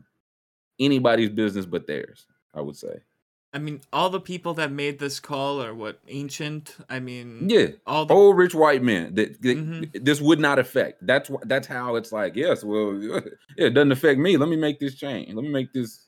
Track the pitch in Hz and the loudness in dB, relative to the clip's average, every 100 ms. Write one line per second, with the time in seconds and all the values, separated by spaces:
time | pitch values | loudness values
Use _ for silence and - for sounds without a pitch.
0 | _ _ _ _ _ _ _ - 139 135 | _ _ _ _ _ _ _ -2 2 4
1 | 123 113 110 107 107 98 87 85 73 73 | 4 4 2 0 -2 -2 -4 -6 -6 -10
2 | - _ _ _ _ 76 73 71 - 50 | -10 _ _ _ _ -12 -12 -12 -14 -16
3 | _ _ _ _ _ 143 151 143 - 143 | _ _ _ _ _ -10 -10 -12 -8 -2
4 | 185 185 180 180 175 160 151 143 147 143 | 0 -2 -8 -10 -6 -4 -4 -4 -6 -6
5 | 143 135 - 139 139 143 117 113 107 - | -8 -8 -8 -6 -4 -6 -8 -10 -12 -12
6 | - 135 143 - 151 151 147 - - 131 | -14 -12 -10 -10 -10 -10 -14 -20 -12 -12
7 | 127 123 120 113 175 220 110 - - 147 | -10 -14 -14 -6 2 4 2 -2 -4 -2
8 | 151 180 202 180 180 160 156 135 123 92 | 4 8 8 8 4 6 4 4 2 0
9 | 82 92 107 - 127 139 160 165 - 101 | 0 -2 -2 -2 -2 -2 -4 -8 -10 -4
10 | 127 147 147 160 151 135 123 131 90 - | 0 2 4 4 4 2 0 0 -2 -4
11 | 92 135 139 135 113 135 - 127 123 117 | 0 0 0 -8 -4 -4 -4 -8 -4 -4
12 | 113 107 95 117 170 - 107 107 104 98 | -4 -4 -4 -2 -2 -2 -2 -2 -2 -4
13 | 107 - - - _ - 139 127 143 131 | -6 -8 -8 -14 _ 0 2 4 4 4
14 | 160 135 175 165 156 160 151 139 143 135 | 2 4 4 2 2 0 -2 -4 -8 -8
15 | 143 110 - 107 147 139 123 131 113 - | -10 -10 -10 -10 -6 -4 -4 -6 -8 -10